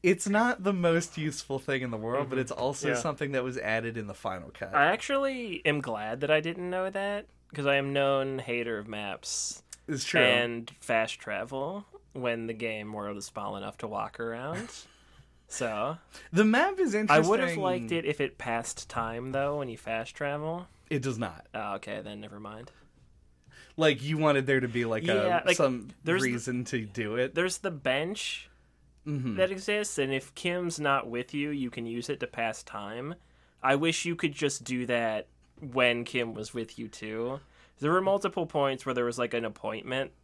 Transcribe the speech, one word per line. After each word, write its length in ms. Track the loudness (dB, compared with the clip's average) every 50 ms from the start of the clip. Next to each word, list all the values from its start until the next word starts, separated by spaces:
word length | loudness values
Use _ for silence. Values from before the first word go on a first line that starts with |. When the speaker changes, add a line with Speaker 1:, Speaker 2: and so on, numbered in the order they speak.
| 6
Speaker 1:
It's 260 | 4 4 4 2 2
not 340 | 4 4 4 4 2 0 0
the 100 | 0 0
most 440 | 4 4 4 4 4 2 0 -4
useful 400 | -4 -2 -2 -4 -4 -6 -4 -6
thing 240 | -4 0 0 0 0
in 80 | 0 -2
the 80 | -4
world, 320 | -4 -2 -2 0 0 0 0
but 60 | 0
Speaker 2:
Mm-hmm. 60 | -2
Speaker 1:
it's 100 | 0 -2
also 380 | -2 -2 0 -2 0 0 0 0
Speaker 2:
Yeah. 60 | 0
Speaker 1:
something 360 | 0 0 -2 -2 -2 -4 0
that 120 | 0 0 0
was 140 | 0 -4
added 400 | -4 -2 0 0 0 0 -2 -4
in 80 | -4 -6
the 80 | -8 -10
final 380 | -6 -6 -6 -6 -6 -8 -12
cut. 240 | -10 -10 -10 0 4
Speaker 2:
I 100 | 6 6 6
actually 720 | 4 2 0 -2 0 0 0 0 -2 -4 -6 -6 -6 0 2
am 160 | 2 2 2
glad 380 | 0 -2 -4 -4 -2 -4 -4 -2
that 80 | 2 4
I 100 | 4 4
didn't 300 | 4 0 -4 -4 -4 -4
know 220 | -2 -2 -2 -2
that, 340 | -2 -2 -2 -2 -4 -4 -8 -12 -20 _ _ _ -8
'cause 100 | -2 2
I 100 | 4 4
am 160 | 4 2 2 2
known 440 | 4 4 4 4 4 2 0 -2
hater 400 | -4 -4 -2 -2 -2 0 -2 -2
of 100 | -4 -4
maps 760 | -6 -8 -6 -6 -6 -6 -8 -8 -6 -4 -4 -4 -6 -8 -10 _ _ -20 -16 _
Speaker 1:
It's 160 | -6 -4 -4 -2
true. 180 | 2 4 6
Speaker 2:
and 500 | 6 8 6 6 4 2 -2 -6 -8 -12 -16 _
fast 400 | -4 0 2 2 2 0 -4 -10
travel 640 | -8 -6 -4 -4 -4 -6 -6 -6 -4 -4 -6 -8 -12 _ -20 -20 _ _ _
when 340 | -4 -2 -2 -2 -2 -2
the 60 | -6 -6
game 400 | -4 -4 -4 -4 -6 -8 -8 -8
world 240 | -6 -6 -6 -6
is 80 | -8 -10
small 300 | -10 _ -8 -6 -6 -6
enough 200 | -6 -8 -8 -10 -8
to 80 | -10
walk 320 | -6 -4 -4 -6 -6 -6 -8
around. 500 | -6 -6 -6 -6 -6 -6 -6 -8 -8 -10
Speaker 1:
<laughs> 100 | -14 -16 -18 -20 _ _ _ _ -20 -20 -20 _ _ _ _
Speaker 2:
So 500 | _ -6 -4 -2 -2 0 0 -2 -2 -4 -6 -12 _ -20 -20 -14 -2 4
Speaker 1:
The 100 | 4 6
map 360 | 6 6 6 4 4 2 2
is 160 | 0 0 2
Speaker 2:
I 240 | 0 4 6 6 6
would 200 | 8 6 4 4
have 100 | 4 0
Speaker 1:
interesting. 120 | 0 0
Speaker 2:
liked 300 | 0 0 0 0 -2 -2
it 120 | -2 -2 0
if 160 | -2 0 0
it 200 | -2 -4 -4 _
passed 500 | -4 -2 -2 -2 -2 -4 -8 -10 -12 -6
time, 420 | -4 -4 -2 -2 -4 -6 -6 -4
though, 280 | -2 0 0 0 0 -2
when 100 | -4 -6
you 80 | -8
fast 380 | -10 -6 -4 -2 -2 -2 -6 -6
travel. 520 | -6 -4 -4 -2 -2 -4 -4 -4 -6 -8 -12 -18 _ _ -4
Speaker 1:
It 140 | -2 -2 0
does 160 | -2 -2 -2
not. 260 | -4 -6 -6 -12 -20 _ -8
Speaker 2:
Oh, 220 | -6 -4 -4 -4
okay, 260 | -6 -6 -8 -8 -8 -8
then 160 | -10 -10 -12
never 200 | -12 -14 -14 -14
mind. 320 | -14 -12 -12 -14 -16 -18 _ -20 -20 -20 _ _ -20 _ _ -20 _ _ _ _ _ -20 -20 -20 -20 -16 -2
Speaker 1:
Like, 240 | 4 6 6 6 4
you 160 | 0 -2 0
wanted 280 | 4 6 6 6 6 6
there 120 | 6 4 4
to 60 | 4
be, 180 | 2 2 2 2
like, 200 | 2 2 0 2
Speaker 2:
Yeah, 380 | 2 4 4 6 4 4 4 4
Speaker 1:
a, 20 |
Speaker 2:
like, 100 | 4 4
Speaker 1:
some 320 | 6 6 2 2 0 -6 -12 -16 _ 0
Speaker 2:
there's 200 | 2 2 4 4
the 80 | 2
Speaker 1:
reason 320 | 0 -2 -2 -2 -2 -2 -2
to 200 | -2 -2 -4 -4
do 300 | -4 -4 -4 -4 -2 0
it. 180 | 0 0 0 2
Speaker 2:
there's 240 | 0 0 0 -2 -2
the 120 | -4 -6
bench 800 | -6 -2 0 0 0 2 0 -2 -4 -6 -6 -6 -6 -8 -10 -16 _ _ _ _ _ _ _ _ _ _ _
Speaker 1:
Mm-hmm. 300 | -4 -4 -2 -2 -2 2
Speaker 2:
that 160 | 2 2 2
exists, 480 | 2 -4 -2 0 0 0 0 -2 0 -2
and 120 | 0 0
if 220 | 0 -2 -2 -6 _
Kim's 460 | -6 -4 -2 -2 0 -2 -2 -4 0
not 280 | 2 2 2 2 2
with 240 | -2 -4 -6 -6 -4
you, 200 | -4 -4 -2 -2
you 180 | -2 -2 -4 -4
can 160 | -4 -6 -6
use 240 | -4 -4 -6 -4 -4
it 100 | -4 -4
to 60 | -4
pass 360 | -8 -4 -4 -4 -4 -4 -6 -12
time. 500 | -12 -10 -8 -8 -8 -8 -8 -8 -8 -10 -12 _ _ _ _ _ _ _ _
I 140 | 2 4 4
wish 280 | 6 4 2 2 2 -2
you 120 | -2 -2
could 180 | 0 0 -2 0
just 300 | 0 0 0 0 -2 -6
do 240 | -4 -4 -4 0
that 400 | 0 0 2 2 0 0 -2 -4 _ _ _ _ _ _ -14
when 440 | -14 -4 2 4 6 6 6 4 -2
Kim 280 | -2 0 -2 -2 0 -4
was 220 | -8 -8 -6 -6
with 240 | -6 -6 -6 -8 -12
you, 80 | -12
too. 520 | -10 -10 -12 -10 -8 -6 -4 -4 -4 -6 -8 -12 _ _ -20 -20 _ _ _
There 120 | 2 4
were 100 | 4 4
multiple 460 | 4 4 2 4 2 0 0 0 -4
points 360 | 0 2 2 2 2 2 -2 -2
where 120 | -2 0
there 100 | 2 2
was, 140 | 2 2 0
like, 160 | 0 0 0
an 100 | 0 -2
appointment 640 | -2 -6 -6 -6 -6 -6 -6 -4 -2 -2 -2 -2 -2 -6 _